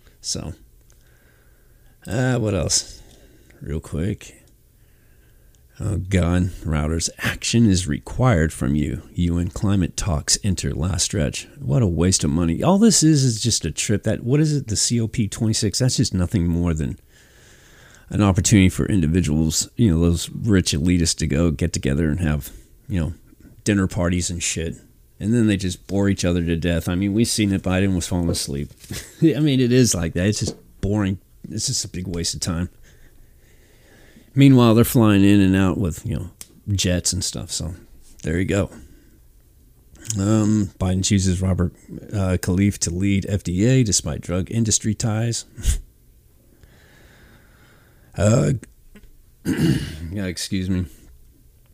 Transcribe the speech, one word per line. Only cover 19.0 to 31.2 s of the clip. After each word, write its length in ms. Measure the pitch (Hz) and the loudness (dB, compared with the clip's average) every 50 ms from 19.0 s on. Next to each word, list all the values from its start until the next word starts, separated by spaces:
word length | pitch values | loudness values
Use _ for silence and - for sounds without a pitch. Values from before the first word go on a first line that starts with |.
| 80 73 85 92 85 - 73 78 80 78 76 - - - - | 2 2 2 2 2 2 0 0 0 0 0 -2 -4 -4 -2
you 140 | - 120 101 | 0 2 2
know, 100 | 80 82 | 4 4
those 300 | 85 87 85 80 - - | 4 2 2 0 -2 -6
rich 420 | - - 98 117 101 92 82 - | -10 -4 0 2 4 4 4 2
elitists 460 | - 73 73 90 90 90 82 - - - | 0 0 2 2 2 2 2 0 -2 -2
to 100 | 80 76 | -2 -2
go 240 | 67 76 85 85 | 0 2 2 2
get 200 | 71 - 87 85 | 0 0 -2 -2
together 380 | - - - 65 69 71 85 76 | -2 -2 -2 0 0 0 0 0
and 100 | 73 - | 0 0
have, 320 | 87 76 76 71 - - - - - - - - _ - | 0 0 -2 -2 -4 -8 -14 -20 -20 -20 -20 -20 _ -6
you 100 | - 87 | -4 -4
know, 140 | 78 71 85 - - - - - - - - - - | -2 -4 -6 -10 -16 -20 -20 -20 -20 -20 -20 -8 -2
dinner 240 | - 104 101 95 92 | 0 0 2 0 0
parties 420 | - 95 87 87 90 87 82 - | 0 -2 -2 0 0 -2 -2 -4
and 140 | 87 82 - | -6 -6 -6
shit. 320 | - - 85 80 82 - - - - _ _ _ _ _ - | -6 -4 -4 -6 -6 -8 -10 -16 -20 _ _ _ _ _ -8
And 140 | 85 104 117 | -4 0 2
then 140 | 120 113 107 | 2 2 2
they 80 | 101 | 2
just 320 | 92 95 90 85 - - - | 0 0 -4 -6 -8 -8 -4
bore 220 | 95 98 101 101 | -2 0 2 2
each 160 | 95 - - | 2 0 0
other 180 | 87 87 90 85 | 0 0 0 0
to 140 | 85 85 82 | 0 0 0
death. 320 | 73 87 85 82 - - | 0 0 0 0 -2 -2
I 60 | 87 | -2
mean, 180 | 90 101 101 98 | -2 0 0 2
we've 140 | 110 120 - | 2 0 0
seen 260 | - - 107 101 95 | 0 0 0 0 0
it. 80 | 90 | 0
Biden 340 | - 92 92 92 98 98 95 | 0 0 0 0 2 0 0
was 120 | 87 - - | -2 -2 -2
falling 220 | 95 87 85 85 | -2 -2 -2 -2
asleep. 420 | 87 - - - 69 71 71 67 - - - - - - | -2 -4 -6 -6 -6 -8 -8 -10 -12 -18 -18 -14 -14 -14
<laughs> 240 | - - - - | -14 -16 -4 0
I 180 | 160 160 120 139 | 2 2 2 2
mean, 220 | 156 151 135 127 | 0 2 2 2
it 100 | 127 117 | 2 4
is 240 | 123 131 127 107 - | 4 4 4 4 2
like 180 | 90 85 82 - | 0 -2 -2 -2
that. 140 | 85 90 104 | 0 0 0
It's 120 | 104 - | 0 0
just 180 | 107 - - - - - - - | -4 -6 -8 -10 -14 -20 -12 -6
boring. 380 | - 95 104 107 101 95 95 - | -4 -2 0 0 0 0 -2 -4